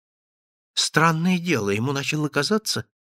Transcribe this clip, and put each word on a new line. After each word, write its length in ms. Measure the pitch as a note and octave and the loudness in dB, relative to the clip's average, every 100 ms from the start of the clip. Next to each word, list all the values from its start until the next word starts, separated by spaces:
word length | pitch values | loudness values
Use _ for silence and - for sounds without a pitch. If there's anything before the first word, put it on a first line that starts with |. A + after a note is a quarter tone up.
| _ _ _ _ _ _ _ | _ _ _ _ _ _ _
Странное 640 | - - D#3 E3 D#3+ F3 F3+ | -4 0 2 2 2 0 0
дело, 300 | F3 C3 G2+ | 0 0 0
ему 240 | G2+ B2+ | 0 0
начало 360 | C#3 C3 D3+ D3 | -2 -4 -2 -2
казаться, 580 | C#3+ C#3+ G#3+ - - - _ | 0 0 0 -2 -6 -8 _